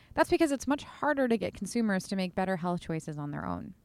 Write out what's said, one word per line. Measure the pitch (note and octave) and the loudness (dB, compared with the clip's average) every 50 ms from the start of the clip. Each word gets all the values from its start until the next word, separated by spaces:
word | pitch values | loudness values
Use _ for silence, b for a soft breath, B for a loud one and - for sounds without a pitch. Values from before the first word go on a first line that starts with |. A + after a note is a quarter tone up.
| b b b | b b b
That's | - D#4+ - | 2 4 4
because | F4 E4 E4 D4 | 4 4 4 4
it's | C#4 B3 - | 2 0 0
much | B3+ C#4+ - - | 0 0 0 -2
harder | - - - - D4 D4 C#4 C4 A#3+ | -10 -8 -2 0 0 2 4 4 4
to | A#3 | 2
get | G3+ F#3 - - | 2 0 -4 -6
consumers | - G3+ F3+ - A#3+ A3+ G#3+ G3 F#3 - - | -6 -6 -2 0 2 2 4 2 0 0 0
to | G3+ | -2
make | F#3+ F#3 F3+ - | -2 -2 -2 0
better | - F#3+ F#3 F#3+ | 0 0 0 0
health | E3 E3+ F3+ F3 E3+ | 0 0 -2 -2 -2
choices | - - E3 D#3+ - - D3+ | -2 -2 -4 -4 -4 -6 -8
on | D3+ D3 D3 | -6 -6 -6
their | D3 D3 - | -6 -4 -4
own. | - F2 F2 - - F#3 _ | -4 -6 -6 -8 -12 -16 _